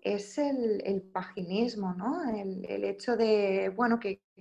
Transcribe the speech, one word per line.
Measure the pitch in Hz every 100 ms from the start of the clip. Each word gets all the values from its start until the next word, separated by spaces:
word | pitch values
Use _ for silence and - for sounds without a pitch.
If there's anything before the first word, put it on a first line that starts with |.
es | 196 202 - -
el, | 285 269 226 202 -
el | 196 -
vaginismo, | 185 185 - 175 196 240 214 185 180
¿no? | 220 320 262
El, | 208 196 185 185
el | 202
hecho | 196 196 - 226
de, | 226 208 202 190 190 190
bueno, | 240 233
que, | 214 196 _ _